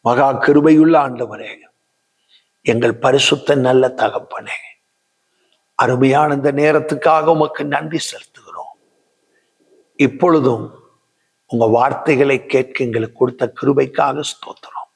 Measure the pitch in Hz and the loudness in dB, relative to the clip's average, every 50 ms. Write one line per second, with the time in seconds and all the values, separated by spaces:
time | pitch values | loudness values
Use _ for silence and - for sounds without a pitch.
0 | _ 123 120 131 139 139 135 123 - 139 147 147 147 160 156 156 156 160 165 156 | _ 0 0 2 2 0 0 0 0 2 2 4 6 6 6 6 6 6 4 2
1 | 147 135 123 120 123 110 - - - - - - _ _ _ _ _ _ _ _ | 2 0 -4 -8 -10 -10 -10 -16 -16 -16 -18 -20 _ _ _ _ _ _ _ _
2 | _ _ _ _ _ _ _ _ _ _ _ _ _ - 117 113 120 120 110 - | _ _ _ _ _ _ _ _ _ _ _ _ _ -2 -2 0 0 0 -2 0
3 | - 131 131 139 - - 165 135 - - 143 139 127 127 127 131 127 123 127 - | 0 2 2 2 2 2 0 -2 0 0 0 2 2 2 4 4 2 2 0 -2
4 | - 104 - - - - - - - - - - - - - _ _ _ _ _ | -2 -2 -2 -4 -10 -10 -16 -16 -14 -12 -14 -14 -14 -18 -20 _ _ _ _ _
5 | _ _ _ _ _ _ _ _ _ _ _ _ _ _ _ - 117 123 127 123 | _ _ _ _ _ _ _ _ _ _ _ _ _ _ _ -2 -2 0 2 2
6 | 131 135 135 143 151 151 143 139 135 147 139 139 147 151 151 151 147 151 151 143 | 2 2 4 2 2 0 0 -2 -2 -2 0 2 0 2 2 2 0 -2 -6 -2
7 | - 170 160 160 151 156 165 156 151 151 - - 147 147 143 143 156 156 156 156 | 0 2 2 2 2 2 2 2 0 -2 -2 -8 -8 -4 -4 -4 -6 -4 -8 -8
8 | - - - - - _ _ - _ - - - - - - _ _ _ _ _ | -8 -8 -12 -16 -20 _ _ -20 _ -20 -20 -20 -20 -20 -20 _ _ _ _ _
9 | _ _ _ _ _ _ _ _ _ _ _ _ _ _ _ _ _ _ _ _ | _ _ _ _ _ _ _ _ _ _ _ _ _ _ _ _ _ _ _ _
10 | 143 131 - 135 175 180 165 156 131 131 120 110 - 80 - - _ _ _ _ | 0 0 0 0 2 2 4 4 2 2 -2 -2 -6 -14 -16 -20 _ _ _ _
11 | _ _ _ _ _ _ _ _ _ _ - 117 117 110 110 117 123 139 139 - | _ _ _ _ _ _ _ _ _ _ -2 0 2 2 2 2 2 0 -2 -2
12 | - 151 156 127 143 139 139 131 - - - 131 131 127 - - 135 120 110 113 | -2 0 2 2 2 2 0 -2 -4 -2 -2 -2 -2 -2 -6 -6 -6 -4 -2 -4
13 | 110 110 _ - 127 123 120 - 127 117 - - - 143 143 135 135 135 - - | -4 -6 _ -2 -2 -2 -2 -4 -6 -6 -6 -4 -2 0 0 0 0 -2 -2 -2
14 | 151 143 135 147 147 - - _ - - - _ - - - - - _ _ | -2 -2 -2 -6 -8 -10 -12 _ -16 -20 -20 _ -20 -18 -16 -16 -16 _ _